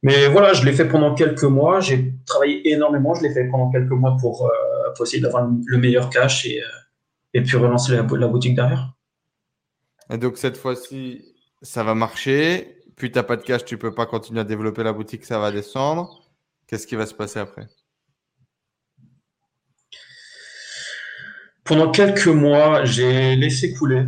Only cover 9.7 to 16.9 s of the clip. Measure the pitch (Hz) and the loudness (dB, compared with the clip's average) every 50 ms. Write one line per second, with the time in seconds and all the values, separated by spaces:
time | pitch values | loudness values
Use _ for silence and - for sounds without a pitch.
9.7 | _ _ _ _ _ _ _ _ 120 117 117 123 123 - - 131 127 135 - 131 | _ _ _ _ _ _ _ _ -8 -4 -4 -4 -6 -4 -6 -6 -6 -4 -6 -6
10.7 | 127 123 - - 135 135 131 127 123 - - _ _ _ _ _ _ _ _ - | -6 -6 -8 -16 -14 -12 -12 -12 -14 -16 -20 _ _ _ _ _ _ _ _ -14
11.7 | - 123 110 107 110 113 113 110 - - - 135 135 143 151 160 175 185 185 - | -8 -6 -2 -2 0 -2 -2 -4 -6 -8 -4 -2 0 0 0 0 -2 -4 -6 -12
12.7 | - _ _ _ _ _ - 123 - 123 120 - 120 113 - - 127 120 120 - | -20 _ _ _ _ _ -10 -4 -2 -2 -2 -2 -4 -6 -4 -4 -4 -4 -4 -6
13.7 | 120 107 - 113 101 - 117 110 - 113 - - 113 113 110 101 110 107 107 110 | -14 -8 -8 -10 -4 -6 -6 -4 -4 -10 -10 -8 -8 -8 -6 -6 -6 -6 -6 -6
14.7 | 104 110 113 110 110 104 110 - - 110 - - 120 110 104 104 101 101 101 - | -6 -4 -6 -6 -6 -6 -10 -14 -14 -18 -12 -8 -6 -4 -4 -4 -4 -6 -10 -8
15.7 | - 135 135 143 156 165 175 - - _ _ _ _ _ _ _ _ _ _ _ | -6 -4 -4 -2 -2 -4 -6 -10 -14 _ _ _ _ _ _ _ _ _ _ _
16.7 | - 107 - - | -12 -12 -10 -10